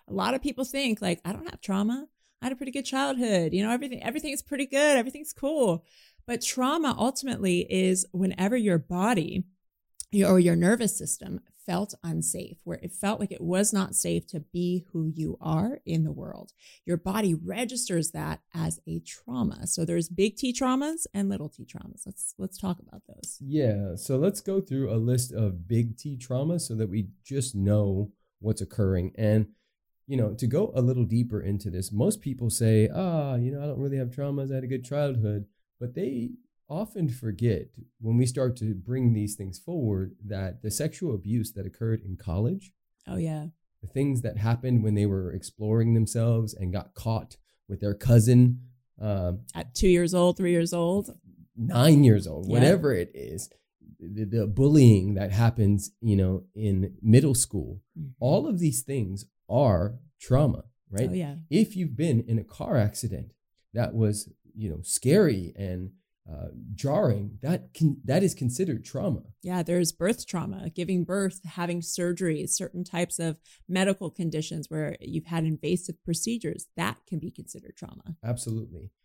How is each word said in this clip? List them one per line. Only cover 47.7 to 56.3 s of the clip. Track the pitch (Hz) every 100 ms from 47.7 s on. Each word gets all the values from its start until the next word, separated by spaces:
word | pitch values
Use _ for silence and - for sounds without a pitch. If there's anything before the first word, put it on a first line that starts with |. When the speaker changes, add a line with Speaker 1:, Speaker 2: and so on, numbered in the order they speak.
| 98
Speaker 2:
their | 104
cousin, | 98 120 117 113 123 123 123 - _ _ -
um, | 107 98 90 92 -
Speaker 1:
At | - - -
two | 190
years | 175 175 180
old, | 175 175
three | 180
years | 170 170
old. | 170 170 202 - - - - - 117
Speaker 2:
nine | 120 120 151 147
years | 131 104 78
old, | 73 95
Speaker 1:
Yeah. |
Speaker 2:
whatever | 117 139 185 147 95
it | -
is, | - 58 80 - _ _ _ - -
the, | 87 104
the | 101 113 104
bullying | 95 143 151 123 101 95
that | 95 101
happens, | 101 117 113 101 101 - -
you | 117 98
know, | 92